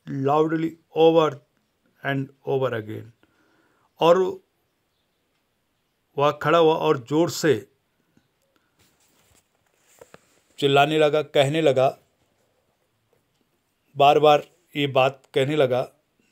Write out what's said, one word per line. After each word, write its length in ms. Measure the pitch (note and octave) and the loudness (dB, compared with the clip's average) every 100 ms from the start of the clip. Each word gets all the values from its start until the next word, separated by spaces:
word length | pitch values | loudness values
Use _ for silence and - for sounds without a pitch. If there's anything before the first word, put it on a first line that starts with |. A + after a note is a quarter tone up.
| - C#3 C3+ | -14 -6 -2
loudly 440 | D3+ D#3+ D#3+ D#3+ - _ D#3 | 0 0 -2 -6 -10 _ 0
over 380 | E3 E3 D3+ C3+ _ _ _ _ _ _ C#3 | 2 4 0 -4 _ _ _ _ _ _ -8
and 200 | C#3 C3+ _ - | -6 -8 _ -6
over 240 | C3+ B2+ | -4 -4
again, 300 | A2+ G#2+ A2 A2+ _ _ _ _ _ _ _ _ - | -6 -10 -14 -18 _ _ _ _ _ _ _ _ -2
और 440 | D#3+ F3+ F#3 - _ _ _ _ _ _ _ _ _ _ _ _ _ _ _ _ _ - | 2 2 0 -8 _ _ _ _ _ _ _ _ _ _ _ _ _ _ _ _ _ -4
वह 140 | C#3+ | -4
खड़ा 260 | D3 D3 E3+ | -2 0 2
हुआ 180 | D#3+ D#3 | 2 0
और 220 | D#3 C#3+ | -2 -4
जोर 320 | A#2+ D3+ E3 | -2 -2 -2
से 420 | - E3 A2 - _ _ _ _ _ _ _ _ _ _ _ _ _ _ _ _ _ _ _ _ _ _ _ - - _ _ _ - | -2 -2 -2 -6 _ _ _ _ _ _ _ _ _ _ _ _ _ _ _ _ _ _ _ _ _ _ _ -20 -20 _ _ _ -4
चिल्लाने 400 | C#3+ C#3 D3 D#3 | 0 2 2 2
लगा, 220 | D3+ D3+ | 0 -2
कहने 400 | D3+ D3+ C3+ D#3+ | -2 0 0 0
लगा, 360 | D#3 B2+ C3+ - _ _ _ _ _ _ _ _ _ _ _ _ _ _ _ _ _ _ _ C#3 | 0 2 0 -2 _ _ _ _ _ _ _ _ _ _ _ _ _ _ _ _ _ _ _ 2
बार 220 | C#3 D3+ | 4 6
बार 280 | D3+ D3 - _ _ D3 | 4 4 0 _ _ -6
ये 120 | C#3+ | -2
बात 360 | C3 C3 C3 _ | 0 0 -2 _
कहने 220 | C#3+ C3 D3+ | -4 -2 0
लगा, 360 | C3 B2 C#3 _ _ _ _ | 0 -2 -6 _ _ _ _